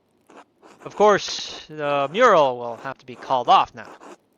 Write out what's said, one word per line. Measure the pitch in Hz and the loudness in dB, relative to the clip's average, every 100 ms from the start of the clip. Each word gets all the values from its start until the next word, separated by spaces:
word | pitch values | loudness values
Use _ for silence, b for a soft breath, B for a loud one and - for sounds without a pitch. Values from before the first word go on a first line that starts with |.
| _ _ _ - - _ _ _ - | _ _ _ -20 -20 _ _ _ -16
Of | - | 0
course, | 208 190 - - - - - | 2 2 0 -10 -12 -14 -16
the | 151 147 143 139 | -10 -4 -4 -4
mural | 175 247 180 139 123 | 2 4 4 4 0
will | 120 113 | -8 -12
have | 139 131 | -14 -16
to | - | -18
be | 120 | -18
called | - 135 123 | -4 -4 2
off | 185 127 117 | 2 2 -6
now. | 104 - - - _ | -20 -20 -20 -20 _